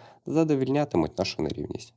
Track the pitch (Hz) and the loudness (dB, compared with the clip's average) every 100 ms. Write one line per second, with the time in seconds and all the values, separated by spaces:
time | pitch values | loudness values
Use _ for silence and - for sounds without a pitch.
0 | - - - 151 160 139 131 143 143 87 | -20 -14 -2 2 2 2 2 0 2 0
1 | 76 - 87 - 78 - 76 - - | 0 0 -4 -2 -4 -4 -6 -8 -12